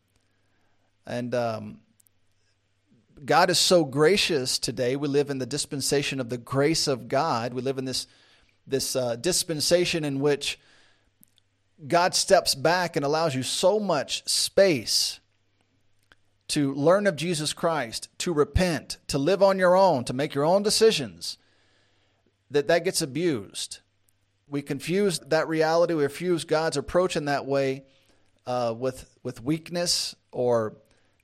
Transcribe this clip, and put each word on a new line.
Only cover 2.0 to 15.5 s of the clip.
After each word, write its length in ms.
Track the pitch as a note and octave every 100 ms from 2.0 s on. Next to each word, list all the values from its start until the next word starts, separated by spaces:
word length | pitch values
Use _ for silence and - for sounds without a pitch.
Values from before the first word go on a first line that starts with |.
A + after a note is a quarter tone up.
| _ _ _ _ _ _ _ _ _ _ _ -
God 260 | C#3 D3+ F#3
is 80 | E3
so 260 | - F3+
gracious 720 | D3 C3 D#3 G3+ - D3+ B2+ -
today. 360 | - B2 B2
We 140 | C#3 D3
live 220 | C#3 C#3+
in 80 | C3+
the 80 | A#2+
dispensation 760 | D3 - D3 B2+ C#3+ C#3 C3+
of 80 | A#2
the 100 | B2
grace 480 | A2+ C3+ D3 D#3+ D3
of 220 | B2+ A#2
God. 460 | C3+ D#3+ A#2+ A#2+
We 80 | B2
live 160 | B2+ C3+
in 80 | C3
this, 200 | A#2+ - _ _ _ _ _ -
this, 260 | C3+ -
uh, 220 | C3+ B2 A#2
dispensation 880 | E3 E3+ - D#3 - F3 E3+ E3+
in 160 | D3+ C3+
which 400 | D3 C#3 - - _ _ _ _ _ _ _ _ _ _ _ _ C#3+
God 260 | E3+ F3+
steps 400 | - - F#3 -
back 400 | C#3 D3 F3+ E3+
and 100 | E3
allows 300 | C#3 D#3 E3
you 80 | C3
so 380 | B2 - F#3 G#3+
much 480 | G3 D3+ - - -
space 920 | - - - G3 C#3 F#2+ - - - _ _ _